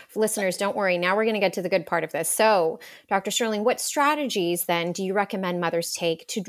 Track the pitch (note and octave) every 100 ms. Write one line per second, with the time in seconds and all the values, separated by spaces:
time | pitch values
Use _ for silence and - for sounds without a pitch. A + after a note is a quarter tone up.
0 | - G#3+ G#3+ G#3+ F#3+ F3+ G3+ G#3 F#3+ F3
1 | F3+ G3+ A3 G#3+ F#3+ F#3 F3 F#3+ D#3+ E3
2 | D#3+ D3+ E3 - A3 G3 D#3+ D#3+ - -
3 | - G3 G3+ - A3+ G#3 A3 - - D4+
4 | C#4+ D4+ C4 G#3 E3+ F3 - E3+ E3+ F3
5 | F#3+ G3 G3 F#3+ F#3 F3 E3+ E3+ E3+ -
6 | E3+ E3 - A3